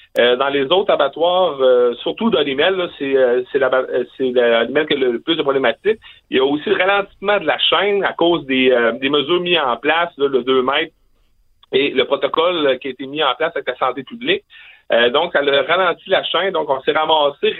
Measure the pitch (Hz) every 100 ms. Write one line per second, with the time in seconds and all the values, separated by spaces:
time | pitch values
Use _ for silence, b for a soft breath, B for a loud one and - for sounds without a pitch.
0 | B - 120 123 139 143 131 180 233 156
1 | 139 147 175 185 180 139 127 123 123 117
2 | 127 120 226 175 143 135 175 190 175 -
3 | 139 135 127 123 123 135 131 131 127 127
4 | 123 - 131 123 120 113 120 143 160 139
5 | 127 117 - 160 143 135 120 - 196 226
6 | B B - 127 139 147 220 180 185 202
7 | 196 - 196 202 151 120 - 165 202 202
8 | 156 - 170 165 135 131 131 123 117 123
9 | 135 147 135 180 180 170 131 117 147 165
10 | 175 - 139 127 123 131 127 147 160 _
11 | _ _ _ _ _ _ - 135 139 131
12 | 123 139 139 160 175 175 143 127 135 127
13 | 135 147 143 123 160 147 127 123 131 135
14 | 127 117 131 202 _ B B B B 117
15 | 120 143 175 151 143 139 139 175 180 160
16 | 190 170 - 165 190 165 143 135 - 151
17 | 156 156 143 - 214